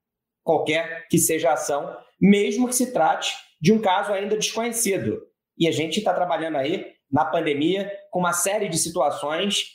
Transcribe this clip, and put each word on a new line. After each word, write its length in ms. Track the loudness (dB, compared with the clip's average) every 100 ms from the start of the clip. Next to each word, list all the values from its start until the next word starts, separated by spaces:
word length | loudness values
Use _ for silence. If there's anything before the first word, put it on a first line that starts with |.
| _ _ _ _
qualquer 640 | 0 0 2 0 -2 -8 0
que 80 | 2
seja 340 | 2 2 2
a 20 |
ação, 420 | 2 0 -4 -4 -12 -14 4
mesmo 480 | 6 6 4 0 0
que 80 | 0
se 160 | -2
trate 420 | 2 2 0 -4 -8 -14 -2
de 100 | 4
um 80 | 4
caso 320 | 4 0 0
ainda 240 | -2 -2 -2
desconhecido. 840 | -2 -4 -4 -2 -2 -2 -2 -6 -10 _ _ -2
E 100 | 0
a 40 |
gente 300 | 0 -2 -2
tá 120 | 0
trabalhando 440 | 0 0 -2 -2 -2
aí, 280 | -2 -4 -8 _ -4
na 120 | -2 0
pandemia, 640 | 0 0 0 0 0 -4 -10 -6
com 80 | -2
uma 140 | 0
série 340 | 0 0 0 -2
de 100 | -2
situações 880 | -2 0 0 0 -4 -2 -2 -2 -6